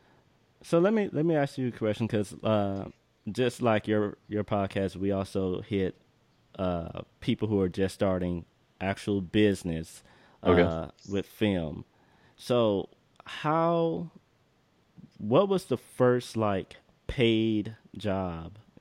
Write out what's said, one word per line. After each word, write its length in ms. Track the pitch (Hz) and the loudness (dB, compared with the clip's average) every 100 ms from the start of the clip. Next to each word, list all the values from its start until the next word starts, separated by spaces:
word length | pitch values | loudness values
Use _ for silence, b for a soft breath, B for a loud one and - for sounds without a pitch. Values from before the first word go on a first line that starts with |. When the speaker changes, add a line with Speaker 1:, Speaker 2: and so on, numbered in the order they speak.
| b b b _ _ _ | b b b _ _ _
Speaker 1:
so 160 | - 170 | 0 2
let 140 | 185 | 4
me, 160 | 220 202 | 2 0
let 140 | 139 170 | 0 2
me 100 | 156 | 2
ask 220 | 135 - | 0 -2
you 120 | 123 | -6
a 20 | |
question, 360 | - 110 104 110 | -2 -2 0 0
'cause, 260 | 107 101 - | -2 -2 -4
uh, 460 | 110 107 101 98 101 - _ _ 110 | 0 0 0 -4 -8 -14 _ _ -10
just 300 | 101 123 - | 0 -2 2
like 260 | 120 107 107 | 2 2 2
your, 300 | 107 104 - - | 0 0 -6 -8
your 140 | 104 101 | -6 -2
podcast, 500 | 104 98 101 95 90 | -2 0 -2 -4 -2
we 140 | 98 | -2
also 500 | 98 98 98 92 90 | -2 -2 -2 -2 -4
hit, 340 | - 101 92 - _ _ _ _ _ - | -2 -2 -2 -6 _ _ _ _ _ -4
uh, 440 | 92 87 82 - - _ | -2 -2 -6 -12 -14 _
people 260 | - 113 107 | -4 -2 2
who 140 | 101 | 2
are 80 | 92 | 2
just 260 | 98 95 - | 0 -2 0
starting 500 | 98 92 90 87 - _ _ - | 0 0 -2 -4 -8 _ _ -8
actual 400 | 95 98 - 101 | -4 -4 -2 -2
business, 840 | 85 107 104 95 87 82 82 - b b b b 90 | 0 4 4 4 -2 -6 -6 -16 b b b b 4
Speaker 2:
Okay. 240 | 87 85 | 6 6
Speaker 1:
uh, 200 | 82 80 _ 98 | 2 -8 _ -6
with 200 | 98 - | -4 -4
film. 580 | - 107 90 80 85 - b b b b _ | -2 0 2 -2 -8 -14 b b b b _
So 520 | - 123 110 98 - _ _ _ - | 0 2 4 2 -2 _ _ _ -16
how, 840 | - 151 160 170 170 165 170 165 - _ _ _ _ _ _ _ - - - | -6 -2 2 2 2 0 -2 -8 -14 _ _ _ _ _ _ _ -20 -20 -10
what 300 | 107 135 196 | 2 2 4
was 160 | 190 - | 0 0
the 100 | 123 | -6
first, 600 | - - 127 123 - 110 | -6 2 4 4 -2 -2
like, 400 | 107 95 - - _ _ - | 0 0 -4 -16 _ _ -8
paid 680 | - 117 110 113 107 107 113 - - | 2 4 4 2 0 -4 -12 -18 -8
job 600 | 101 95 92 82 82 101 - - | -4 -2 -4 -6 -12 -18 -20 -20